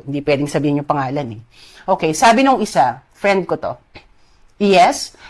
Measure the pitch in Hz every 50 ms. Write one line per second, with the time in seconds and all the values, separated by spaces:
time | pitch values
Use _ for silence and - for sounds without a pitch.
0 | - 139 139 143 - 151 143 131 147 143 - 147 139 147 143 147 147 - 147 143
1 | 135 127 139 147 139 117 107 110 - - _ - - - - - - 185 190 180
2 | 175 160 151 - 262 233 226 262 262 269 262 196 214 - - 170 139 123 120 -
3 | - _ _ _ - 202 196 196 175 - 160 - - 90 123 - _ _ - -
4 | - _ _ _ _ _ _ _ _ _ _ - 208 196 190 175 180 247 285 -
5 | - - - - - -